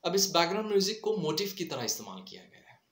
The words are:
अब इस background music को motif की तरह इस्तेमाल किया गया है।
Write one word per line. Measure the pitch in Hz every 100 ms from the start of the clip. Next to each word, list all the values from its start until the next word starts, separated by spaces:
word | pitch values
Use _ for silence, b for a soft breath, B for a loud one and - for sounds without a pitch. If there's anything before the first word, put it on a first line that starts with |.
अब | 170
इस | 196 -
background | 170 170 202 214
music | 202 190 220
को | 214 214
motif | 156 156 202 -
की |
तरह | 165 139
इस्तेमाल | 113 - 104 95
किया | 95 92
गया | 92 - -
है। | - _